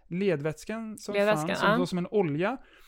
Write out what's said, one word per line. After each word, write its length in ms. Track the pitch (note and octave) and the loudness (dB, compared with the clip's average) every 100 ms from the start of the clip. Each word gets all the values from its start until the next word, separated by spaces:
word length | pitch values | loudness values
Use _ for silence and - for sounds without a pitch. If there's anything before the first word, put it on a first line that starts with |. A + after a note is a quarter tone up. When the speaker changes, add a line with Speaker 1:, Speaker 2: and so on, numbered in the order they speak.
| - | -8
Speaker 1:
ledvätskan 880 | F3 G3 D3+ D#3 D3+ - A3 A3 G#3 | 0 2 2 -2 -6 -8 -10 -10 -12
som 160 | - | -4
Speaker 2:
Ledvätskan, 340 | G3+ G#3 G#3 G3+ | 2 2 2 0
Speaker 1:
fanns, 120 | F#3 | 0
som 100 | G3 | 2
Speaker 2:
ja. 80 | G#3 | 2
Speaker 1:
var 80 | F3 | 2
som 120 | F3+ | -2
en 80 | F3+ | 0
olja? 480 | G#3+ F3+ D3 G3 C4 - - | 0 2 0 -2 -4 -10 -20